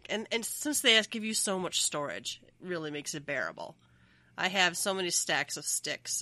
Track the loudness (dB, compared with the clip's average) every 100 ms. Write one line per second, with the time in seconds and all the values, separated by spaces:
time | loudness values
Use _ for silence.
0 | -2 -4 0 -2 -2 -4 0 2 6 6
1 | 4 -2 -2 0 0 0 0 0 0 0
2 | -4 -6 -8 -10 -14 -14 -6 -4 -4 -6
3 | -6 -6 -4 -2 -2 -4 -10 -12 -20 -20
4 | -20 -20 _ -4 0 4 4 4 0 0
5 | 2 0 2 0 0 -4 -2 -2 -2 -6
6 | -4 -4